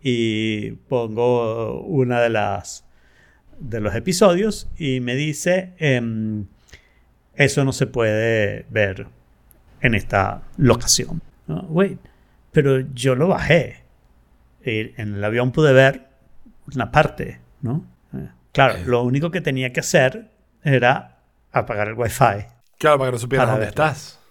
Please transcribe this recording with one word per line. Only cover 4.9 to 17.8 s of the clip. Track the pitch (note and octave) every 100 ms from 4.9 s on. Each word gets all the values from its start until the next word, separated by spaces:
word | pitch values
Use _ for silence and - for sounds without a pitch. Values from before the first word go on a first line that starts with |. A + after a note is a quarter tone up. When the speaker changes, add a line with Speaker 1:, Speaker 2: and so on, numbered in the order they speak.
| C3
Speaker 1:
me | B2
dice, | B2+ D3+ D3 F3 F#3 F#3 -
em, | D3+ B2+ A#2 A2 A2 G#2+ G2+ _ _ - _ _ _ _ _
Eso | - C#3+ -
no | C3+
se | B2 A#2
puede | A#2+ A2+ G#2+ A2+ A2+ G#2 G#2 -
ver | A2 G2+ F#2+ - _ _ _ _ _ _ _
en | C3
esta | A2 - G2+ G2 G2 - -
locación. | C3+ A2 - - - D#3+ - _ -
¿No? | D#3 -
Wait, | D#3+ G3 - - _ _ _ _
pero | - C#3 C3 C3
yo | B2+ B2+
lo | B2+ E3+
bajé. | F3+ - E3+ A#2 - _ _ _ _ _ _ _ _
Eh, | - A2 A2 -
en | G#2
el | G2+
avión | G#2 A#2 B2+
pude | B2+ D#3
ver | C3 C3+ C3+ - _ _ - - - -
una | C3 A2+
parte, | D3+ D#3 - - - _ _
¿no? | A2 D3